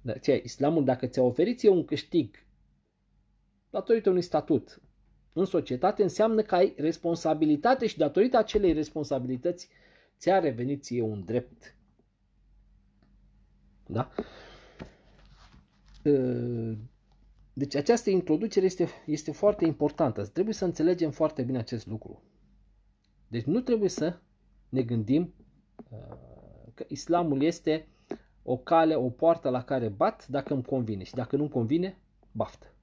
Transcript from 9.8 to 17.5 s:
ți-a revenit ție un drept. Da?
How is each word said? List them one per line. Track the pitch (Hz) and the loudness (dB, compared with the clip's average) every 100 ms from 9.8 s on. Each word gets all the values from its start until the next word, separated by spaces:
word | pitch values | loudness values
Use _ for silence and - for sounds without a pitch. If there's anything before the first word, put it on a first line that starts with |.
| _ _ _ _ | _ _ _ _
ți-a | - 190 | 2 4
revenit | 165 117 127 139 | 2 -2 -4 -6
ție | - 120 | -4 -4
un | 110 104 87 | -2 -4 -4
drept. | 120 123 - - _ _ _ _ _ _ _ _ _ _ _ _ _ _ _ _ _ _ _ _ _ - | -4 -4 -20 -20 _ _ _ _ _ _ _ _ _ _ _ _ _ _ _ _ _ _ _ _ _ -8
Da? | 110 - - - - - - - - - _ _ - - - - - _ _ _ - 147 139 127 120 120 120 113 110 117 _ _ _ _ _ _ | -6 -6 -8 -10 -16 -20 -20 -20 -18 -18 _ _ -20 -20 -20 -20 -20 _ _ _ -4 2 2 2 -2 -4 -4 -6 -8 -12 _ _ _ _ _ _